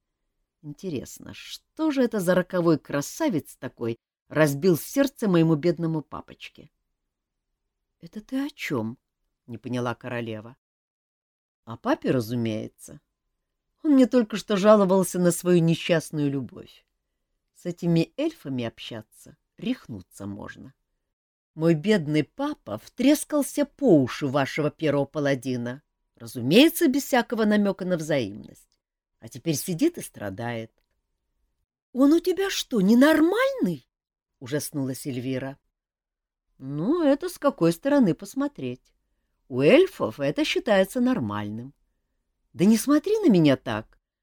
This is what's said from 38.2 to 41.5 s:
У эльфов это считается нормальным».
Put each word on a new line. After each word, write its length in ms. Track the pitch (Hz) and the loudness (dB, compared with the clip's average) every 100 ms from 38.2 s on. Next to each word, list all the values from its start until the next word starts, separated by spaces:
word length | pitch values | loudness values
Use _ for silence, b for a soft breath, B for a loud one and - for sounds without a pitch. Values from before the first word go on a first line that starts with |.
| - - 285 - 131 127 _ _ _ _ _ _ _ | -6 -8 -8 -6 -10 -10 _ _ _ _ _ _ _
У 140 | 127 | 0
эльфов 580 | 143 262 370 - - 110 | 4 6 4 -2 -6 -4
это 260 | 139 156 | -4 -2
считается 560 | 302 370 - 196 190 262 | -4 -4 0 2 2 0
нормальным». 760 | 247 254 110 101 104 | -2 -2 -4 -6 -8